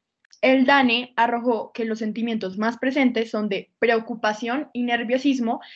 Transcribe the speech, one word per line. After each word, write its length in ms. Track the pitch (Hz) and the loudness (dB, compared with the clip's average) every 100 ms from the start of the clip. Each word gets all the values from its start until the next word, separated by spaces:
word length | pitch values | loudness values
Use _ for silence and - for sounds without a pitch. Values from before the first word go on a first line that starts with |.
| _ _ _ - | _ _ _ -2
El 240 | 254 269 262 | 2 4 6
dane 480 | 277 247 233 247 - | 4 4 0 -2 -2
arrojó 560 | 233 233 240 220 - | 0 0 -2 -2 -4
que 140 | - 226 | -6 -4
los 140 | 220 | -4
sentimientos 580 | 226 208 233 220 190 190 | -4 -4 -4 -4 -4 -4
más 200 | 220 233 | -4 -2
presentes 520 | 254 277 254 226 226 | -2 2 2 2 -2
son 180 | 214 214 | -4 -2
de 240 | 190 - _ | -4 -6 _
preocupación 920 | 233 226 226 226 214 214 233 269 294 | 2 2 0 -4 -2 -2 -4 -4 -6
y 100 | 240 | -6
nerviosismo, 760 | 240 240 233 254 285 262 226 285 - | -2 -2 0 0 2 0 0 -4 -8